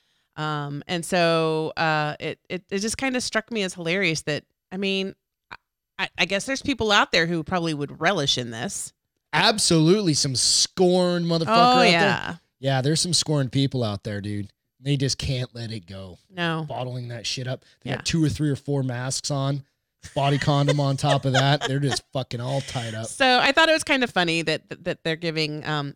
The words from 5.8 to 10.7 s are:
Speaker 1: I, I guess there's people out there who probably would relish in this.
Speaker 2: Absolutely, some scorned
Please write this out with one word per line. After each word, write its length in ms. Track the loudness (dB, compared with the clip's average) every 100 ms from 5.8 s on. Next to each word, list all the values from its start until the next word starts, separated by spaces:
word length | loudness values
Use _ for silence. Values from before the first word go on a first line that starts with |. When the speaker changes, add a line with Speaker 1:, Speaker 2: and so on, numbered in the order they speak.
| _ -8
Speaker 1:
I, 100 | -6 -2
I 80 | -2
guess 200 | -2 -4
there's 160 | -6
people 300 | -4 -2 2
out 180 | 4 4
there 140 | 2 0
who 160 | -2
probably 320 | -2 -2 -2
would 260 | -4 -6 -2
relish 380 | 0 2 0 0
in 120 | -2
this. 420 | -6 -8 -8 -12 _ _ _ _
Speaker 2:
Absolutely, 840 | 2 2 2 4 6 6 4 4
some 200 | 0 0
scorned 920 | 0 2 2 2